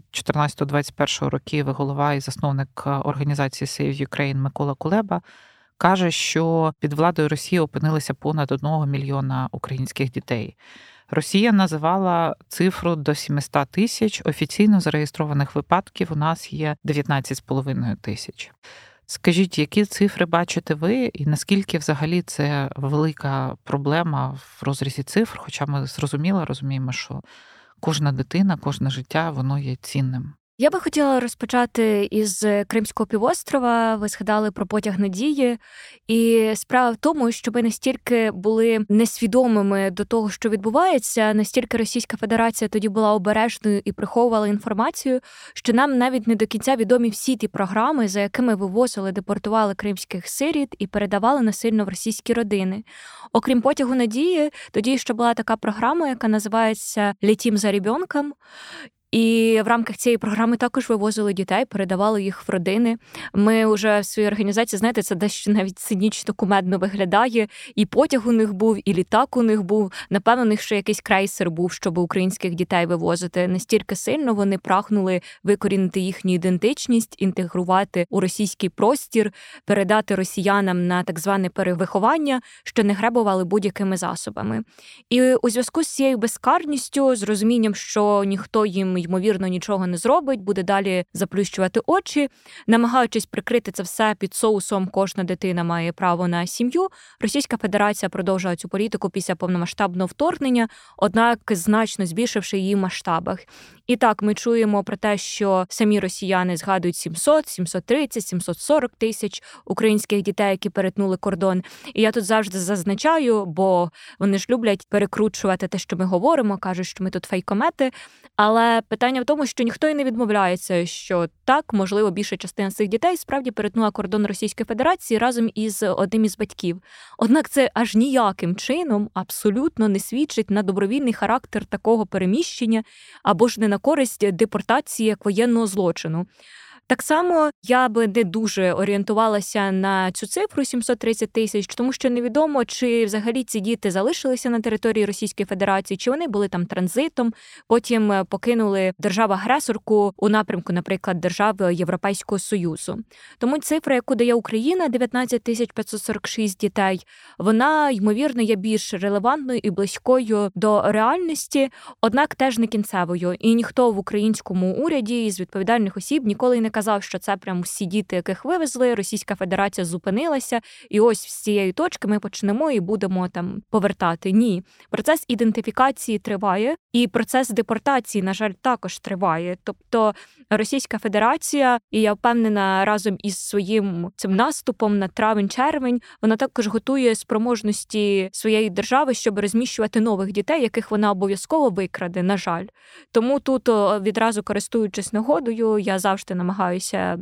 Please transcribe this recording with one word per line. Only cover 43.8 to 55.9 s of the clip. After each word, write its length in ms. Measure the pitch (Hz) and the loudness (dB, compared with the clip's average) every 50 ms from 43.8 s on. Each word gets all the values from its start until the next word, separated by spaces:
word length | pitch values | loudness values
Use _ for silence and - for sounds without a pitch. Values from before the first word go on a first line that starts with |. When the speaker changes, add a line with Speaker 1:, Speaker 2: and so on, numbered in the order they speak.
| - | 0
Speaker 2:
і 60 | 202 | -4
приховувала 560 | 190 - 208 196 - 240 240 247 226 214 214 208 | -6 -4 -6 -2 2 2 2 4 4 2 2 0
інформацію, 720 | 208 208 - - 208 196 233 302 330 - - 269 254 254 - - - - - - - | 0 -2 -2 -2 -2 0 0 -2 -2 -4 -2 0 0 0 -2 -6 -16 -20 -20 -20 -16
що 200 | - - - 226 | -4 0 2 4
нам 240 | 240 269 294 269 247 | 4 4 4 4 2
навіть 300 | 247 254 254 254 214 226 | 2 2 2 0 0 0
не 80 | 226 | 2
до 100 | 208 220 | 2 2
кінця 300 | 208 - 214 - 262 269 | 0 -2 -2 0 0 2
відомі 340 | 233 220 196 247 247 240 233 | 2 4 4 4 4 4 2
всі 260 | 214 - - - 262 | -2 -2 -2 -2 -2
ті 120 | 214 220 214 | -2 -2 -4
програми, 600 | - - 196 185 196 214 226 269 320 277 226 196 | -2 -2 -2 0 0 0 0 2 2 0 0 0
за 120 | 185 208 | 0 -2
якими 360 | 202 202 - - 247 247 214 | -2 -2 -2 0 0 0 0
вивозили, 560 | 185 202 190 185 220 254 247 - 208 190 190 | 0 -2 -2 0 2 0 0 0 -4 -4 -4
депортували 640 | 185 202 185 - 202 202 - 214 214 220 214 202 196 | -4 -4 -4 -4 -4 -4 -2 0 2 2 2 2 0
кримських 520 | - - 208 196 185 - - - 180 - - | -2 -4 -4 -4 -6 -8 -10 -10 -10 -8 -8
сиріт 480 | - - 277 311 339 302 277 - - - | -4 -2 -2 0 0 0 -2 -4 -4 -8
і 80 | 202 190 | -8 -4
передавали 540 | - 208 208 196 208 202 202 240 277 285 | -4 -2 -2 0 0 0 2 2 2 2
насильно 440 | 240 220 208 - - 233 220 214 208 | 2 0 0 0 -2 0 0 0 0
в 40 | 190 | -2
російські 440 | 190 - - 220 214 - - - 233 | -4 -6 -6 -6 -6 -6 -8 -8 -6
родини. 500 | 233 233 202 208 196 185 185 190 208 220 - - - - - - - - - | -4 -4 -2 -2 -2 -2 -2 -4 -6 -10 -14 -20 -20 -20 -20 -20 -20 -8 -4
Окрім 300 | - 233 - - 262 247 | -2 0 0 2 2 2
потягу 340 | 220 269 302 - 277 240 262 | 2 2 2 0 0 0 0
надії, 540 | 254 240 220 214 254 302 359 370 320 294 302 - - - - | 0 0 0 0 0 0 2 2 2 0 0 -2 -6 -12 -6
тоді 260 | - - 214 247 269 240 | -4 -2 0 0 0 0
ще 160 | - - 233 | 0 -2 -2
була 200 | 220 240 233 233 | 0 0 0 0
така 240 | - 226 - 226 214 | 0 -2 -2 -2 -2
програма, 500 | - 220 208 208 233 240 | -2 -4 -4 -2 0 0